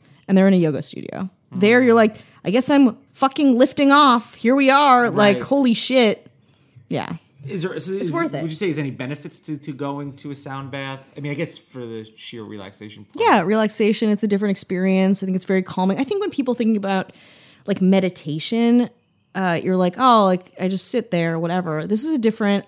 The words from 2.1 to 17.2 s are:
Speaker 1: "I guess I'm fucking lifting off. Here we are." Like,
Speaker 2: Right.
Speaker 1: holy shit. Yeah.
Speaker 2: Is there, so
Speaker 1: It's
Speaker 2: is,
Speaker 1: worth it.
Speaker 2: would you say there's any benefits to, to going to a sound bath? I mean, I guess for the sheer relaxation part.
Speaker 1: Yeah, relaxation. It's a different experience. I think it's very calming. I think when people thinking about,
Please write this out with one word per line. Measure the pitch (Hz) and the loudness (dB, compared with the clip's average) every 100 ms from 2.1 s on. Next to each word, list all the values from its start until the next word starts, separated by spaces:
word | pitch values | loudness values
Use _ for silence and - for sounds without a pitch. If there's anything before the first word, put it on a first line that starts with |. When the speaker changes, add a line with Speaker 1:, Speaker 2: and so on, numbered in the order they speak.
| - - _ - | 0 -20 _ -2
Speaker 1:
"I | |
guess | 220 254 | 0 4
I'm | 285 262 - _ | 4 4 2 _
fucking | - 269 - 285 233 | -2 -2 0 2 4
lifting | 269 - 277 | 2 4 4
off. | 285 285 233 220 - | 6 6 4 -2 -4
Here | 226 269 | 0 2
we | 269 | 4
are." | 269 294 247 233 | 4 6 4 4
Like, | 190 208 196 | 2 4 2
Speaker 2:
Right. | - | 0
Speaker 1:
holy | 277 262 | 2 2
shit. | 226 - 254 226 - - _ _ _ _ _ - | 0 0 2 2 0 -8 _ _ _ _ _ -8
Yeah. | 151 - 165 _ _ 135 | -6 -6 -10 _ _ -12
Speaker 2:
Is | 196 | -8
there, | 180 156 | -6 -8
so | 185 | -8
Speaker 1:
It's | 190 175 | -6 -4
Speaker 2:
is, | |
Speaker 1:
worth | 330 330 | -4 -4
it. | 160 | -4
Speaker 2:
would | 165 | -8
you | 156 | -6
say | 202 | -4
there's | 147 | -4
any | 139 | -6
benefits | 110 131 143 165 - | -8 -10 -10 -14 -18
to, | - 151 | -14 -14
to | 147 | -12
going | 135 143 143 143 135 | -10 -8 -8 -12 -14
to | 147 | -16
a | 139 | -14
sound | 143 135 135 | -14 -14 -12
bath? | 139 135 135 - - | -10 -10 -12 -16 -12
I | |
mean, | 147 | -8
I | 143 | -6
guess | 165 - | -8 -10
for | _ 131 120 | _ -16 -12
the | 113 107 - | -12 -16 -18
sheer | - 117 | -18 -14
relaxation | 107 107 95 - 107 107 104 | -14 -14 -16 -16 -20 -20 -14
part. | 302 453 | -4 0
Speaker 1:
Yeah, | 247 | 2
relaxation. | 180 220 214 - 214 214 220 | 0 -2 -2 -2 -2 0 -2
It's | 208 | -2
a | 220 | -2
different | 196 208 | -2 -2
experience. | 190 - 180 190 190 190 190 | -4 -6 -2 0 2 2 0
I | 190 | -2
think | 185 | -4
it's | - | -2
very | 190 | -2
calming. | 185 - 190 196 | -2 -4 -2 -2
I | |
think | 277 403 | -2 -2
when | 403 | -4
people | - 247 240 | -4 -4 -2
thinking | 220 214 | 0 -2
about, | 196 190 - - | -2 -4 -6 -14